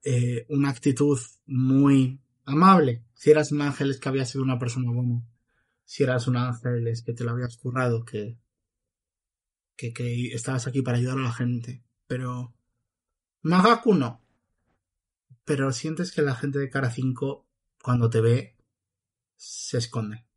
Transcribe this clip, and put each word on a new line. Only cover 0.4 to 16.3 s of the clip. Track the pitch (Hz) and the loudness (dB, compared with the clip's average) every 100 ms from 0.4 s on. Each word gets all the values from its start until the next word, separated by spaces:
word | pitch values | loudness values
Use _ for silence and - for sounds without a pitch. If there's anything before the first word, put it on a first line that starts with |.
| - | -4
una | 143 139 | -2 0
actitud | 131 - 131 143 139 - _ - | 0 -2 2 2 2 -4 _ -6
muy | 127 131 135 143 139 131 131 _ _ | 0 2 6 6 6 4 -2 _ _
amable. | - 139 185 190 143 120 - | -4 4 8 8 6 0 -8
Si | _ - | _ 6
eras | 151 147 | 6 6
un | 151 | 0
ángel | 143 139 139 | -2 0 -2
es | 135 | -2
que | - | -2
habías | 135 127 | -2 -2
sido | 135 | -2
una | 131 127 | -2 -2
persona | 117 120 123 | -2 -4 -2
buena, | 120 123 120 120 _ _ _ _ _ | 0 0 -2 -6 _ _ _ _ _
si | _ - | _ -2
eras | 131 127 120 | 0 0 0
un | 123 | -2
ángel | 123 120 127 123 117 | -2 -4 -4 -2 -2
es | 113 | -4
que | - | -6
te | 117 | -6
lo | 120 | -6
habías | 120 123 - | -4 -8 -8
currado, | 131 123 127 117 | -8 -2 0 0
que, | 117 107 104 117 _ _ _ _ _ _ _ _ _ _ _ _ _ _ | -4 -10 -10 -12 _ _ _ _ _ _ _ _ _ _ _ _ _ _
que, | 123 | -12
que | 117 123 120 123 | -8 -6 -4 -6
estabas | 120 123 131 131 | -8 -6 -6 -4
aquí | 127 | -4
para | 127 120 | -2 0
ayudar | 123 131 | 0 -2
a | |
la | 127 | -4
gente. | 117 123 123 120 123 _ _ _ | -2 -2 -4 -6 -16 _ _ _
Pero | 127 127 123 123 _ _ _ _ _ _ _ _ _ | -8 -6 -8 -12 _ _ _ _ _ _ _ _ _
Magaku | 160 175 202 226 233 | 2 4 6 4 4
no. | 190 120 - _ _ _ _ _ _ _ _ _ _ _ - | 4 2 -6 _ _ _ _ _ _ _ _ _ _ _ -20
Pero | - 143 135 | -6 -2 -2
sientes | 127 156 160 180 | -4 -6 -6 -6
que | - | -2
la | 147 | -2